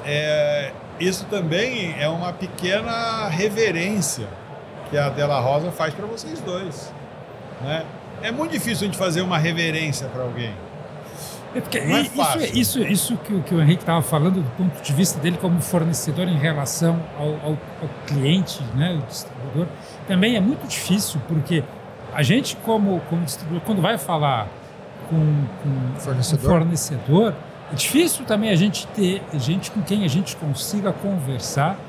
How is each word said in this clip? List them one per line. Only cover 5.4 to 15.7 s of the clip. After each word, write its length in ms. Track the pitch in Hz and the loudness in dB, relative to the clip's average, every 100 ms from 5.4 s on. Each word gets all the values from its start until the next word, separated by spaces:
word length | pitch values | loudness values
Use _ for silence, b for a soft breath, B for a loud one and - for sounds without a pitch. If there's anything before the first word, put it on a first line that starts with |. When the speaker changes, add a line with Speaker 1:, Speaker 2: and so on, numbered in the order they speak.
Speaker 1:
Rosa 300 | 123 147 175 | 2 2 0
faz 220 | 165 160 | -2 -4
pra 120 | 151 214 | -2 -8
vocês 340 | 226 156 160 | -8 -8 -8
dois, 520 | 185 180 185 143 - - - - - - - - | -6 -6 -6 -10 -12 -14 -16 -16 -16 -16 -14 -8
né? 220 | 131 160 151 - - - | -4 -4 -4 -12 -14 -8
É 100 | 214 | -4
muito 200 | 247 330 | -2 -2
difícil 340 | 254 240 180 202 | -2 0 0 0
a 40 | |
gente 80 | - | 0
fazer 220 | 190 165 | 0 2
uma 180 | 185 165 | 2 4
reverência 680 | 165 170 165 156 156 131 131 | 4 2 0 0 0 -2 -4
pra 140 | 127 | -4
alguém. 300 | 123 120 117 95 - - - - B B B B - | -4 -4 -6 -8 -12 -14 -14 -14 B B B B -8
Speaker 2:
É 60 | 247 | -8
porque 200 | - - | -4 -2
Speaker 1:
Não 160 | 139 - | 2 2
é 40 | |
Speaker 2:
i-, 20 | |
isso, 120 | 294 262 | 2 2
Speaker 1:
fácil. 240 | 302 - - 247 | 2 2 2 2
Speaker 2:
isso, 220 | 240 262 | 2 2
isso 340 | 160 196 - 233 | 2 2 2 -2
que 140 | - | 0
o, 80 | 202 | -2
que 120 | - | 2
o 60 | 170 | 6
Henrique 220 | 151 175 | 6 6
tava 180 | - 165 | 4 2
falando 380 | - 156 170 190 | 4 4 4 2
do 80 | 131 120 | 0 0
ponto 260 | 185 - | 0 0
de 100 | - | -2
vista 260 | 143 190 - | 2 2 2
dele 180 | 160 170 | 0 0
como 200 | 185 170 | 2 2
fornecedor 640 | - | 2